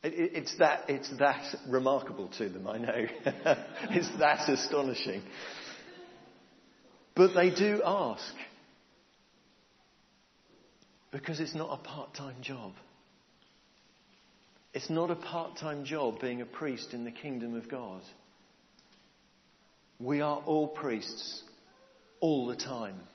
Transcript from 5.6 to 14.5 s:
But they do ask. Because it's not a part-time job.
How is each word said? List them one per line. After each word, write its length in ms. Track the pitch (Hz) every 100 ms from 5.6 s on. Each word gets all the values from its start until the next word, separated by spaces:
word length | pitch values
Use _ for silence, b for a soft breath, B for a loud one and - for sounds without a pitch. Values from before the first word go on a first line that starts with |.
| B B B B 349 - - - - - - _ - - _ -
But 180 | 185
they 160 | 185 -
do 320 | - 208 208
ask. 500 | 175 196 147 104 - - - - - _ _ _ _ _ _ _ _ _ _ _ _ _ _ _ _ _ _ - - _ _ _ _
Because 280 | 139 156 156
it's 160 | 160 160
not 180 | 160
a 100 | 135
part-time 520 | - 151 131 - 139 127
job. 320 | 131 131 104 95 - _ _ _ _ _ _ _ _ _ _ _ _ _ _ _ _